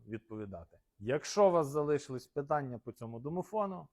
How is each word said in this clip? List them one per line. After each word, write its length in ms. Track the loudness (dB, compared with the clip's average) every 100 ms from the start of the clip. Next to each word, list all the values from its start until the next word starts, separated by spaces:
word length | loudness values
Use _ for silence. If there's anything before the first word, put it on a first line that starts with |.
| -10
відповідати. 680 | -10 -8 -10 -8 -10 -16 -20 _ _
Якщо 480 | -2 -2 0 6 8
у 40 |
вас 160 | 8 2
залишились 600 | 0 2 0 0 -10 -6
питання 520 | -8 0 -2 -2 -8
по 120 | -12
цьому 280 | -10 -10 -8
домофону 680 | -6 -4 -4 -2 -2 -4 -12